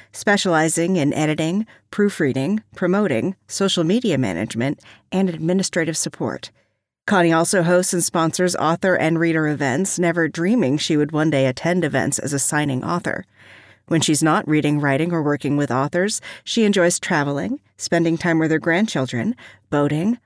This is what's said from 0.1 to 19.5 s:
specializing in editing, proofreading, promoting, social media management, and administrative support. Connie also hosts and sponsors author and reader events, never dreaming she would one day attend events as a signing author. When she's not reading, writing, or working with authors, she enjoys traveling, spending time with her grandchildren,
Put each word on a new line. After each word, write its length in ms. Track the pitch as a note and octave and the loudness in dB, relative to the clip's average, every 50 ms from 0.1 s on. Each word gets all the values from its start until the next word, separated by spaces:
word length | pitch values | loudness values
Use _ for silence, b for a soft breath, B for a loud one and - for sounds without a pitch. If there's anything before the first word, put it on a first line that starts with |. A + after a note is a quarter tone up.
specializing 840 | B - - A3 G3+ G3+ - F#3+ E3 D#3 D#3+ D#3+ - E3 E3 F3 F#3+ | B -4 0 0 0 2 2 2 2 2 2 2 0 0 0 0 2
in 160 | F3 C#3 D3 - | 2 2 0 0
editing, 520 | - D#3 D3+ D3+ D3+ D#3 D#3+ F3+ G#3 A3 b b b b _ | 0 0 0 0 0 -2 -2 -2 -2 -4 b b b b _
proofreading, 760 | - - G#3 G#3 - - D#3 C3+ A#2+ C3+ C3+ D#3+ G#3+ G#3+ - _ - | -2 0 0 0 0 0 0 0 0 0 -2 -2 -2 -4 -4 _ -6
promoting, 600 | - F#3 F3 F#3 G#3 G#3+ F#3+ B2+ A2+ - F#3 F#3+ - _ | -2 0 0 2 2 2 2 0 0 -2 -2 -6 -8 _
social 380 | - - - G3 G3 - F3+ D#3+ | -12 -4 -2 0 0 2 0 2
media 320 | D#3+ G3+ B3 B3 G#3+ D3+ | 2 2 2 2 0 0
management, 640 | C3 B2+ G2 E2+ E2 A2 A#2 - A2 B2 C#3 - B B B B B B _ - | 0 0 -2 -2 -4 -4 -4 -4 -4 -4 -4 -4 B B B B B B _ -2
and 160 | F#3 G3 F#3 | 0 0 0
administrative 640 | E3 D#3 D#3+ E3 F#3 F#3+ F3+ - - F3 D#3+ D#3+ E3 | -2 -2 -2 0 0 0 0 -2 -2 -2 -2 -2 -2
support. 560 | - - D#3 - - D3+ G#2+ C#2 - - - - _ _ _ _ _ _ _ _ _ _ | -4 -6 -6 -6 -6 -6 -6 -4 -6 -12 -18 -20 _ _ _ _ _ _ _ _ _ _
Connie 260 | - G#3 F#3 E3+ E3 | 0 2 4 4 4
also 320 | E3 D#3+ E3+ E3+ G#3 F#3+ E3+ | 4 2 2 2 2 2 2
hosts 300 | F3 F3+ F3+ F3+ - - | 4 2 2 2 2 0
and 100 | F3 E3 | -2 -2
sponsors 520 | - - F3 D#3+ D#3+ - - F3+ F3+ F3 | -2 0 0 0 0 0 0 0 0 0
author 380 | - C3 D#3 E3 E3+ - F#3+ F#3 | 0 0 0 0 0 0 0 2
and 220 | - D#3 D#3+ E3 | 2 2 0 0
reader 300 | D#3+ E3+ E3 D#3+ D#3+ D#3 | 0 0 0 0 0 0
events, 500 | D3+ D3 B2 C#3+ C3+ A#2+ D3+ F#3+ - - | 0 0 0 0 0 0 0 -2 -2 -2
never 300 | F3 F3+ E3+ E3+ E3+ E3 | 0 0 0 2 2 0
dreaming 500 | D#3 - E3+ E3+ F#3 A#3+ B3+ E3+ B2+ C#3 | -2 -2 -2 0 2 2 2 2 2 0
she 200 | D3+ - - D#3+ | 0 0 0 2
would 160 | D3 D3 D3 D#3+ | 2 0 0 0
one 160 | D3+ D#3 D#3+ | 0 0 2
day 160 | D3+ C3+ C3+ | 2 2 2
attend 400 | C3 B2+ - - E3 F3+ F#3 E3 | 2 0 0 -2 0 0 0 0
events 340 | C#3+ C3+ C3 - D3 - - | 0 0 0 0 0 -2 -4
as 140 | - - C#3+ | -4 -4 -4
a 60 | C3+ | -2
signing 440 | - - D3+ D3 D3+ C#3+ C3 B2+ - | -2 -2 0 0 -2 0 -2 -4 -4
author. 400 | - E3+ F3 - - - - - B B B B B B B B B B B B - | -4 -4 -4 -4 -4 -6 -8 -10 B B B B B B B B B B B B -2
When 120 | E3+ D#3+ | 0 0
she's 200 | - - D3+ C#3 | 2 2 2 2
not 240 | D#3 D#3 D#3 G#3 - | 4 4 2 2 2
reading, 360 | - D3+ D3+ C#3+ D3 D3 D3 | 0 0 2 2 0 0 0
writing, 320 | D3 C#3+ C3+ C3+ D#3+ F3 F3 | 0 0 0 0 0 0 -2
or 100 | E3 D3 | -2 0
working 320 | D3 D3 C#3+ - C#3 C#3+ | -2 -2 -2 -2 -2 0
with 160 | C#3+ D3 - | 0 0 0
authors, 480 | A#2+ C3 C3+ C#3+ - F3 F#3 G#3+ - - B B B B B | 0 -2 -2 0 0 -2 -2 -2 -4 -6 B B B B B
she 220 | - - A#3+ A3 | -4 0 2 2
enjoys 340 | G#3 G3 G3 E3+ F3+ - - | 4 4 4 2 2 2 0
traveling, 600 | - - F#3 D3+ C#3+ C#3+ C#3 C#3 C#3 G3+ C4 - - _ _ | -2 -2 0 0 0 0 -2 -4 -4 -6 -6 -8 -10 _ _
spending 400 | - - - F3 E3 E3 E3 E3 | -12 -4 -2 0 2 2 2 0
time 200 | D#3+ - F3 E3 | 0 0 0 2
with 140 | D#3+ D#3+ D3+ | 2 2 2
her 80 | D#3+ D3+ | 0 0
grandchildren, 720 | - E3+ E3 F3+ A3 A3 - D3 C3 B2 - A#2+ A#2 G#3 B3 B B B | 0 0 2 2 0 0 0 -2 -2 -2 -2 -2 -2 -2 -4 B B B